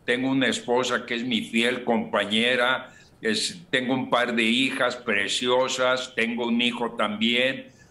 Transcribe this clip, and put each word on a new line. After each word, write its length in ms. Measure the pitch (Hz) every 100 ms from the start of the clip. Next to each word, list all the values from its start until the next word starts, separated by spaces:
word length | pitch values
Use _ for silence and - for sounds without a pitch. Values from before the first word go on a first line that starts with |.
| -
tengo 240 | 123 131
una 160 | 135 120
esposa 580 | 107 - 120 127 117
que 120 | 117 117
es 80 |
mi 180 | 123 107
fiel 420 | - 113 120 123
compañera, 1080 | 120 113 - 107 101 110 120 123 123 127 - - - -
es, 420 | 110 107 - 90 -
tengo 240 | 127 123
un 160 | 135 127
par 260 | 123 120 113
de 80 |
hijas 500 | 113 123 131 131 123
preciosas, 1200 | - 113 101 101 - 123 127 127 127 127 127 -
tengo 320 | 113 117 120 117
un 160 | 120
hijo 300 | 120 120 117
también. 760 | 117 107 104 113 120 131 131 - - -